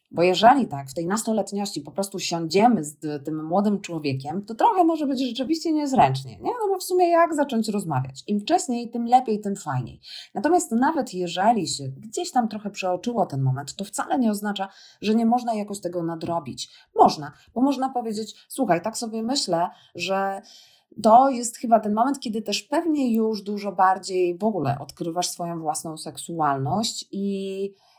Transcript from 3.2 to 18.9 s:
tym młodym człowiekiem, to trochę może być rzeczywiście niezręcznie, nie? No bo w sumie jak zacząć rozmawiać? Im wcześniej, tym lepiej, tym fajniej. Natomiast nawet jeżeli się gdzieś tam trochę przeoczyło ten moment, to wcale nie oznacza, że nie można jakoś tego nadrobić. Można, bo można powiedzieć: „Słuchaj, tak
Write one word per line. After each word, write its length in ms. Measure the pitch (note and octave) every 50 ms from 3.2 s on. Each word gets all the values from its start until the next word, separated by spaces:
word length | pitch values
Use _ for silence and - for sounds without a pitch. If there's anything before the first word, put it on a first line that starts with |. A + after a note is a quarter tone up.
tym 260 | - D#3 D#3 D#3 D#3
młodym 340 | D#3+ F3 G3 G3+ G#3 G3+ F#3+
człowiekiem, 640 | - - E3+ D#3 D3 C#3+ C3 C3+ C#3 D3 E3 G3+ G3+
to 100 | - A3+
trochę 300 | - E4 A#4 F#4+ F#4 F4
może 220 | E4 E4 D#4 D4+
być 140 | C4+ C#4 A#3+ C4+ A#3+
rzeczywiście 440 | A3+ C4 B3+ A#3+ E4 D#4+ - E4+
niezręcznie, 600 | D#4 D4+ D4 C#4 C4 G#3 - - C3+ - C3+ B2
nie? 180 | - B3 F4 F#4+ A#4+ A#4+
No 60 | G#4+ G4
bo 60 | G4 F#4
w 40 |
sumie 260 | - - F4+ F4+ F4+ E4+
jak 240 | E4+ E4 E4+ D#4+ E4
zacząć 340 | D4 C#4+ C#4+ B3 A3+ A3 A3
rozmawiać? 540 | G3 G#3 F3 E3 C#3+ C3 C3+ - - - -
Im 140 | - G#3 G3+
wcześniej, 500 | G#3 - D#4+ F#4 - - A#3+ A#3+ A#3+ A#3
tym 160 | - A#3 A#3
lepiej, 340 | A#3 B3 B3+ B3+ A#3 G#3+ G#3
tym 160 | G#3 G3+ G3
fajniej. 440 | - - D3 C3+ C3 A2+ - - - - - - - - - -
Natomiast 380 | F#3 G#3 D4+ F4+ F4 - -
nawet 420 | A3+ A#3 C4 D4+ E4 D4 - - F3+
jeżeli 540 | F3+ F3+ E3+ E3+ F3 F#3+ A3+ A#3+ G#3 D#3+ C3+
się 160 | - - C#3 C3+
gdzieś 420 | C3+ - G#3+ A3+ - F4 F4 -
tam 180 | - - A3+ A3
trochę 220 | G#3 G#3+ G#3 G3+
przeoczyło 560 | G3 - F#3+ F#3 F3+ F3 - A#3+ A#3 A3 F3
ten 160 | - C#3 C3+
moment, 340 | C3+ C3 B2+ C3+ C#3 - -
to 80 | - G3
wcale 340 | - - - - - - C#4
nie 120 | A#3+ G#3+
oznacza, 380 | G#3 G3 G#3 G#3 G3+ G3 F#3+ G3+ - - - - _ _
że 140 | F#3+ G#3 G#3+
nie 120 | A#3 A#3
można 280 | A3+ A#3+ B3 A#3 A#3 A3+
jakoś 260 | G#3 G#3 G#3 G3+ G3
tego 220 | - F3 F3 F3
nadrobić. 680 | E3+ E3 E3 D#3+ E3 E3 E3+ E3+ D3+ B2+ - - - - - - _ _ -
Można, 360 | A4+ - - - D#3 D3 D3 - _ _ _ -
bo 60 | A#3
można 260 | C4 C#4+ C4+ B3 C4 C4
powiedzieć: 580 | C4 B3 A3+ A3+ G#3 G#3+ A3 - - - - -
„Słuchaj, 340 | - - C4 G3 E3 F3
tak 160 | - A3